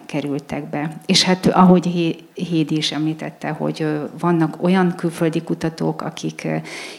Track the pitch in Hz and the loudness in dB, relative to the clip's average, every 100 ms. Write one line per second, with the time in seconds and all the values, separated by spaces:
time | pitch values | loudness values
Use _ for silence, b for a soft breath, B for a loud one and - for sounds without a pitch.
0 | - 151 143 139 - 147 156 151 156 156 | -8 -6 -4 -6 -6 -10 -6 -6 -6 -8
1 | - 190 - 185 - 165 185 180 175 175 | 0 2 4 2 4 8 8 8 4 0
2 | 165 - - - 175 165 147 156 151 151 | -2 -2 -10 -10 -2 0 0 0 -2 -2
3 | 156 156 147 - 151 151 151 156 156 151 | -2 -4 -8 -8 -8 -4 -4 -2 -2 -2
4 | 139 156 175 170 156 - 180 190 180 175 | -6 -4 0 2 2 0 2 4 2 0
5 | 170 165 165 165 170 170 165 160 160 160 | -4 0 0 0 -4 -4 -4 -2 -4 -2
6 | 160 - 160 160 165 160 160 B B | -8 -6 -8 -6 -4 -4 -6 B B